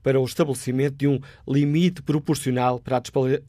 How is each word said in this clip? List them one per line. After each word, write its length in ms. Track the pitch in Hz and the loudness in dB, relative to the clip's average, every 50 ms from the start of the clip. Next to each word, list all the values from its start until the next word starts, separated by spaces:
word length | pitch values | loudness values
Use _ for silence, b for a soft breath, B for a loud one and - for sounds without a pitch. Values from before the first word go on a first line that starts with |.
para 180 | B 135 131 135 | B 0 2 2
o 40 | 131 | 2
estabelecimento 720 | 123 - - 165 147 127 123 - 127 123 131 139 147 139 139 | 0 0 0 0 0 -2 -6 -4 -4 -2 0 0 -2 -2 0
de 100 | 139 143 | 0 0
um 120 | 139 131 135 B B B B - | 0 0 -4 B B B B -2
limite 540 | 135 143 147 147 147 160 175 180 180 156 | 0 2 2 2 2 2 2 2 0 -2
proporcional 800 | - - 147 151 143 - 151 139 - 135 127 127 123 127 127 123 | -4 -2 -2 -2 0 0 -2 -2 0 -2 0 0 0 0 0 -2
para 180 | - - 131 123 | -4 -2 -2 -2
a 20 | |
dispa-, 440 | 123 - - 139 131 131 135 - - | -2 -2 -2 0 0 2 0 -2 -4